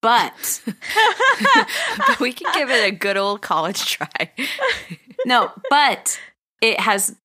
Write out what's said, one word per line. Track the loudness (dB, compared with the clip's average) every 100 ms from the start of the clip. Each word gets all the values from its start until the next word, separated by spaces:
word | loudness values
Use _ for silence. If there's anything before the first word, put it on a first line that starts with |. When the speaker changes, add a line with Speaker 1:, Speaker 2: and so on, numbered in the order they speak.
Speaker 1:
But | 4 2 2 -6 -8 -8 -8
Speaker 2:
<laughs> | -12 -4 2 2 4 2 2 4 4 2 -4 -6 0
But | 0 2
we | 0
can | -4 -4
give | -2 2
it | 2 2
a |
good | 0 -2 0
old | 0 -2
college | -2 0 0 -4 -6
try. | -6 -6 -6 -6 -6
<laughs> | -8 -4 -4 -4 -8 -18 _ -8 2
Speaker 1:
No, | 2 2 -4 0
but | 2 2 0 -6 -8 -12 _ _ _
it | 0 0
has | 0 0 -2 -6